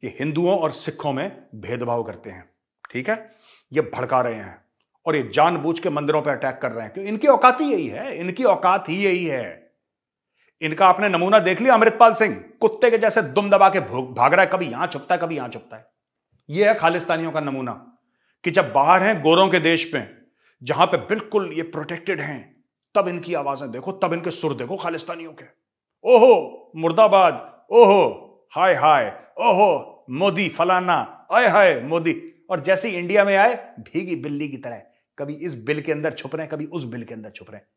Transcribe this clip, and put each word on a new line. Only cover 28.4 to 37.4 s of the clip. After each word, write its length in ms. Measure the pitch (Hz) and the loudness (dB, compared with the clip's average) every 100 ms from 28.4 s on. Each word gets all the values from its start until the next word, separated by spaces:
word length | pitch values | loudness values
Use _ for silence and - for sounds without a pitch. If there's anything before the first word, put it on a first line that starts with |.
| _ | _
हाय 200 | 147 185 | -2 0
हाय, 560 | 151 147 147 107 - - - | 2 4 4 2 -8 -16 -4
ओहो 640 | 233 185 202 147 113 - - | 0 4 4 2 -4 -20 -12
मोदी 380 | 131 196 175 185 | -2 -2 0 -4
फलाना, 800 | - 175 185 180 160 110 - - | -2 0 0 0 -2 -2 -12 -2
आय 140 | 208 240 | 2 4
हाय 340 | 202 190 135 | 6 4 2
मोदी।" 680 | 131 165 165 - - _ - | -2 -4 -2 -6 -8 _ -8
और 100 | 185 | -6
जैसे 280 | 143 190 226 | -2 -2 -2
ही 80 | 180 | -6
इंडिया 280 | 175 202 | -2 2
में 120 | 202 196 | 2 4
आए, 380 | 214 247 - - | 2 2 -10 -20
भीगी 380 | 110 165 180 165 | -10 -8 -6 -8
बिल्ली 320 | 139 143 151 | -8 -8 -10
की 80 | 131 | -10
तरह, 260 | 123 110 - _ _ - | -14 -16 -20 _ _ -14
कभी 160 | 143 | -12
इस 300 | 151 170 131 | -10 -12 -10
बिल 180 | 110 151 | -6 -6
के 100 | 151 | -4
अंदर 200 | 151 156 | -4 -4
छुप 220 | - 170 | -8 -12
रहे 80 | 156 | -10
हैं, 80 | 156 | -10
कभी 160 | 156 151 | -10 -10
उस 180 | 165 | -10
बिल 200 | 127 120 | -12 -12
के 100 | 107 | -14
अंदर 160 | 110 107 | -16 -18
छुप 200 | - | -20